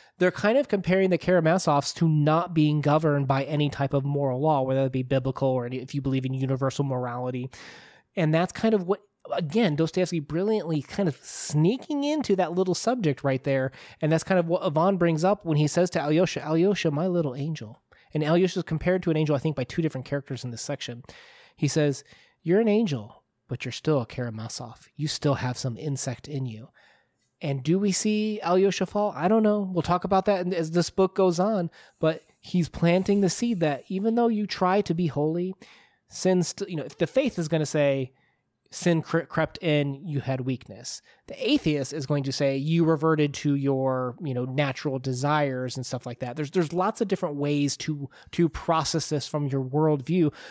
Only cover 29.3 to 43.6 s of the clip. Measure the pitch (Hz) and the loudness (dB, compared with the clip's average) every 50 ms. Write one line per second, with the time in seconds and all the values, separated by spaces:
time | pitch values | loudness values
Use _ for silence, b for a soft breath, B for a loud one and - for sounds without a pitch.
29.3 | 220 226 220 208 208 208 202 185 185 170 151 - 175 180 - 196 196 190 185 208 | 4 4 4 4 2 2 -2 -2 -2 -2 0 0 0 0 2 2 2 2 4 2
30.3 | 202 180 180 180 190 170 160 160 165 175 165 - - - 190 185 - 202 190 185 | 0 2 0 -2 -2 -2 -2 0 0 0 0 0 2 2 2 2 4 2 2 4
31.3 | 170 165 185 214 220 190 170 160 b b b b b _ 165 160 160 - - _ | 4 2 0 0 0 0 -2 -4 b b b b b _ 0 0 0 -2 -8 _
32.3 | _ _ - - - 180 160 - - - 170 170 170 190 190 - 202 202 196 175 | _ _ -12 -2 0 0 0 0 0 2 2 4 4 4 2 2 2 4 2 2
33.3 | - - 240 240 233 175 165 151 143 - - - 190 190 202 226 226 240 240 233 | 2 0 -2 -2 0 0 0 0 0 -2 -4 -6 -6 -2 0 0 2 2 2 2
34.3 | 226 208 208 190 - - 190 180 190 208 202 - 170 165 180 151 - 147 151 156 | 2 0 -2 -4 -2 0 2 2 2 2 2 0 0 0 0 0 0 0 0 0
35.3 | 160 175 180 185 190 b b b b b b b b b b _ - - - 185 | 0 -2 -4 -4 -6 b b b b b b b b b b _ -12 -2 2 4
36.3 | 185 185 170 - - - 196 175 185 151 120 139 - - 170 - - 262 302 240 | 4 4 2 0 -4 -8 -10 -8 -6 -8 -8 -8 -4 -4 -4 0 2 0 0 2
37.3 | - 180 165 147 170 156 151 - - 151 147 143 135 139 131 - - _ _ _ | -2 -2 -2 -2 0 -2 -2 0 2 2 2 2 2 0 -2 -6 -8 _ _ _
38.3 | _ _ _ _ _ _ _ _ - - - 175 165 160 - - - 165 165 - | _ _ _ _ _ _ _ _ -14 -2 0 2 2 2 0 0 -2 -2 -2 -2
39.3 | - 165 160 - - - - 165 151 147 143 143 135 139 165 160 147 135 - 135 | -2 -2 -2 -2 -4 -4 -2 0 2 2 2 0 -4 -6 -8 -6 -6 -4 -2 -2
40.3 | 131 127 123 131 131 - - - 95 - - - - - b b b b b - | -4 -4 -2 -4 -4 -6 -8 -14 -18 -14 -14 -14 -14 -14 b b b b b -16
41.3 | - - - 220 294 285 - 160 151 143 135 - 143 160 135 - 147 143 131 139 | -10 -6 0 0 0 2 2 0 0 0 -2 -4 -6 -8 -2 -2 -2 0 0 -2
42.3 | 127 - 147 139 135 139 135 156 165 170 165 160 165 147 160 160 160 151 151 143 | -2 0 0 0 0 -2 -2 0 2 2 4 4 2 2 2 2 2 2 2 0
43.3 | 139 - - 147 143 139 | -2 -2 0 0 0 2